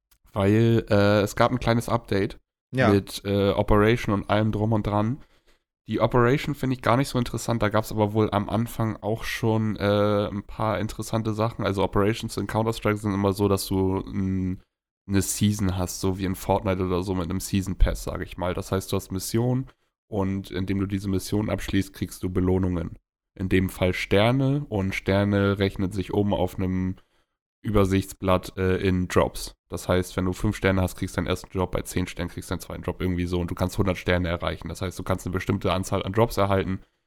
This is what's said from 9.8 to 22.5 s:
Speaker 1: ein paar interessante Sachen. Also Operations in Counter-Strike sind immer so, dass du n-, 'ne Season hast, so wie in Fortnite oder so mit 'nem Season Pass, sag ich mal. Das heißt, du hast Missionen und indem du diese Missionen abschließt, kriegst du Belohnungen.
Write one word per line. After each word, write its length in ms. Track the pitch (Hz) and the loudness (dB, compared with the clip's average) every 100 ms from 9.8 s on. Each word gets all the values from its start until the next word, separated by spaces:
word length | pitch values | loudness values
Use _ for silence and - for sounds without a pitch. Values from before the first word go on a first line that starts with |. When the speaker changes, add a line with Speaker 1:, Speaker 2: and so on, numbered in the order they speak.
| 101 104 104 104 101 | 2 4 4 2 0
Speaker 1:
ein 160 | 101 | -4
paar 360 | - - 110 92 | -8 -6 -2 -2
interessante 540 | 107 - 110 113 110 | -4 -6 -4 -2 -2
Sachen. 320 | 107 110 - 98 | 0 -2 -2 -2
Also 180 | 98 | 0
Operations 540 | 92 104 101 113 113 - | 0 2 2 0 -4 -6
in 100 | 101 | -2
Counter-Strike 500 | 107 113 113 107 104 | 0 0 0 0 0
sind 160 | 107 | 0
immer 200 | 95 101 | 2 2
so, 160 | 98 101 | 4 2
dass 180 | 98 - | 2 0
du 320 | 95 95 95 | 0 0 0
n-, 640 | - 101 95 95 92 92 - _ _ _ - | -4 -4 -2 -2 -2 -4 -10 _ _ _ -2
'ne 160 | 98 | 0
Season 560 | 92 - 104 104 95 92 | 2 2 2 2 0 -2
hast, 220 | 90 - | -4 -2
so 180 | 95 92 | -2 -2
wie 80 | 92 | -2
in 100 | 92 | -2
Fortnite 460 | - 95 - 92 | 0 0 0 0
oder 220 | 95 90 | 0 0
so 100 | 95 | 0
mit 140 | 92 82 | -2 -2
'nem 140 | 92 | -4
Season 360 | - 98 95 90 | -2 -2 -2 2
Pass, 280 | - - - | 2 0 -6
sag 160 | 82 | -8
ich 160 | 87 - | -8 -6
mal. 160 | 87 | -4
Das 180 | 90 98 | -4 -2
heißt, 200 | 95 - | -4 -2
du 40 | 98 | -4
hast 160 | - | -4
Missionen 560 | 92 - 113 120 127 131 _ _ _ _ | -6 -2 0 0 -2 -4 _ _ _ _
und 440 | 101 95 98 95 | -4 -2 -4 -6
indem 280 | - 95 98 | -6 -2 -2
du 60 | 95 | -2
diese 240 | 98 101 | -2 -2
Missionen 400 | 95 - 104 107 | -2 -2 -2 -2
abschließt, 440 | 95 - 98 95 | -4 -2 -2 -2
kriegst 300 | - 92 - | -4 -10 -6
du 60 | 92 | -4
Belohnungen. 680 | 92 90 | 0 2